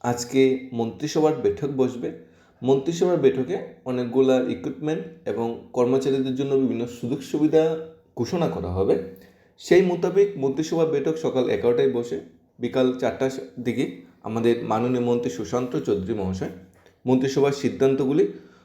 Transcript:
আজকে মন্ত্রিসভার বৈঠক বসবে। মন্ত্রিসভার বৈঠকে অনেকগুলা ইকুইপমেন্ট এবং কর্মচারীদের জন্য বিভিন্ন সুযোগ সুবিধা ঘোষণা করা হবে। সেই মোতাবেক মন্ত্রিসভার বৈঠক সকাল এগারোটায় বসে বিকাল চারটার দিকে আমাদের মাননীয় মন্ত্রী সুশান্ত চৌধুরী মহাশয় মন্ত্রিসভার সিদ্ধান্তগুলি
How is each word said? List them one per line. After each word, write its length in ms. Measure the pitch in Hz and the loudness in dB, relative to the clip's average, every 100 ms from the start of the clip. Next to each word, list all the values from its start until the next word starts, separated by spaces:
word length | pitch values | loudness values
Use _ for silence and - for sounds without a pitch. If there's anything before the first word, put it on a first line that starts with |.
আজকে 380 | 120 120 - 131 131 131 - | -4 -2 -2 2 4 2 -4
মন্ত্রিসভার 640 | 117 113 113 151 160 156 - | -4 -4 -4 -4 2 2 2
বৈঠক 260 | 202 202 143 135 | 0 0 -4 0
বসবে। 280 | 131 120 139 - - _ _ _ | -2 -2 -8 -10 -20 _ _ _
মন্ত্রিসভার 600 | 123 135 151 170 180 170 | 2 2 2 0 0 4
বৈঠকে 320 | 135 135 127 190 - - 131 | 4 2 -2 -4 -8 -12 -6
অনেকগুলা 500 | 123 120 127 131 131 127 | -4 0 2 4 4 2
ইকুইপমেন্ট 500 | 117 - 135 156 160 - - - | -4 -8 -6 -4 -4 -6 -10 -6
এবং 220 | 117 117 117 - | -4 -4 -6 -6
কর্মচারীদের 640 | - 123 131 139 135 131 127 | 0 2 2 2 0 -2 -2
জন্য 160 | 139 135 | 0 2
বিভিন্ন 220 | 127 113 117 - | 2 -2 -6 -6
সুযোগ 220 | 120 - - | -6 -6 -4
সুবিধা 320 | 151 151 160 160 160 - - _ - | 0 2 4 2 -2 -8 -18 _ -6
ঘোষণা 300 | - 180 156 87 | -4 0 -2 -2
করা 160 | 90 92 | -4 0
হবে। 180 | 101 180 95 95 - _ _ _ | 2 2 -2 -16 -20 _ _ _
সেই 220 | - 175 185 | 4 4 6
মোতাবেক 380 | 175 185 190 202 - | 0 0 2 2 2
মন্ত্রিসভার 540 | 135 135 160 165 160 | -2 -2 -2 0 2
বৈঠক 220 | 143 151 156 139 | 2 0 -2 -2
সকাল 180 | 131 120 | 0 0
এগারোটায় 420 | 104 120 120 135 120 | 2 2 4 2 0
বসে 200 | 120 - - _ _ _ | -4 -8 -10 _ _ _
বিকাল 280 | 120 131 127 127 | -4 2 2 2
চারটার 320 | 120 - 131 - - - 120 | -4 -2 -4 -4 -12 -6 -4
দিকে 200 | 113 147 - - _ | -2 -4 -6 -20 _
আমাদের 320 | - 113 117 117 113 | -6 0 2 2 0
মাননীয় 360 | 110 123 123 120 | 0 2 0 2
মন্ত্রী 200 | 120 123 - | 0 -2 -6
সুশান্ত 340 | 104 123 127 156 - | -4 -2 -2 -4 0
চৌধুরী 280 | 101 92 110 | -2 0 -4
মহাশয় 320 | 95 95 147 - - _ _ _ 123 | -2 -4 -6 -10 -20 _ _ _ 0
মন্ত্রিসভার 540 | 127 135 139 139 139 | 2 2 2 2 2
সিদ্ধান্তগুলি 640 | 120 - 135 135 135 147 202 - - - | -4 0 2 2 0 2 0 -2 -18 -20